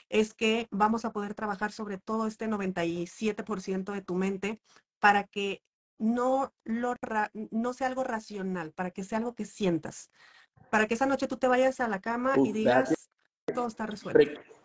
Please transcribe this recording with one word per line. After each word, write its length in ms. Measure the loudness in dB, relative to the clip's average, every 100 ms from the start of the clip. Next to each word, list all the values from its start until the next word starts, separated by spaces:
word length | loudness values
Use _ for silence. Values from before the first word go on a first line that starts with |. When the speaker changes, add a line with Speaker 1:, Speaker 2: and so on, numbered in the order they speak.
| 0
Speaker 1:
es 240 | 2 2
que 340 | 0 0 0 -2
vamos 340 | 2 2 2 -2
a 80 |
poder 200 | -4 -6
trabajar 380 | -6 -6 -4 -4
sobre 260 | -6 -8 -8
todo 300 | -4 -2 -2
este 200 | -2 -4
noventa 360 | -2 -2 -2 -2
y 220 | -2 -6
siete 360 | -4 -4 -2
por 180 | -6 -6
ciento 320 | -4 -4 -4
de 80 | -8
tu 140 | -4 -2
mente 440 | 0 -2 -4 -6 _ _ _ 4
para 260 | 6 6 2
que 360 | -4 -4 -6 _ _ _ -4
no 540 | 0 2 2 2 0 _
lo 320 | -6 -2 -2 -4
ra-, 300 | -4 -2 -2 -6 -6
no 220 | -2 -2
sea 140 | -2 -2
algo 160 | -2
racional, 680 | -2 -4 -6 -6 -4 -4 -6
para 200 | -6 -6
que 120 | -6
sea 140 | -4 -2
algo 180 | -4 -6
que 100 | -10
sientas, 640 | 0 2 2 -2 -14 -18 _ -20 -20 _ _ 0
para 180 | 2 2
que 60 |
esa 140 | 2 2
noche 200 | 2 -2
tú 100 | 0
te 100 | 2
vayas 320 | 4 4 2
a 80 | -2
la 140 | -2
cama 340 | -4 -2 2 4
y 0 |
Speaker 2:
Uf, 220 | 4 4
vea 200 | 4 4
Speaker 1:
digas, 260 | 4 -2 -4 _ _ _ -6
Speaker 2:
qué 80 |
Speaker 1:
"Todo 140 | -4 -4
está 180 | -4 -8
resuelto". 380 | -6 2 4
Speaker 2:
pre- 160 | 4 2 -16 -20